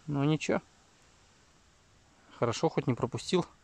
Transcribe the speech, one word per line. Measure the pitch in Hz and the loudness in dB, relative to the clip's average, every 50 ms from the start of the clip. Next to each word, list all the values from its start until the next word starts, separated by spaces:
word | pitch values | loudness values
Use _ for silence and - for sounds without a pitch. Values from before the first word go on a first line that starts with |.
| - | -8
Ну | - 147 143 139 | -6 -2 0 2
ничего. | 147 156 156 - - - - - - _ _ - _ _ _ - - _ _ - - _ _ _ _ _ _ _ _ _ _ _ _ _ - _ _ _ _ - - - - | 2 2 2 2 0 0 0 -2 -6 _ _ -20 _ _ _ -20 -20 _ _ -20 -20 _ _ _ _ _ _ _ _ _ _ _ _ _ -20 _ _ _ _ -20 -18 -6 -2
Хорошо, | - 117 113 - - 160 | 0 0 0 0 0 -2
хоть | - - 143 | 0 0 0
не | - 123 | 0 0
пропустил. | - - - - 117 - - - 185 170 - - - | 0 -2 -4 -4 -6 -4 0 0 0 0 -2 -6 -20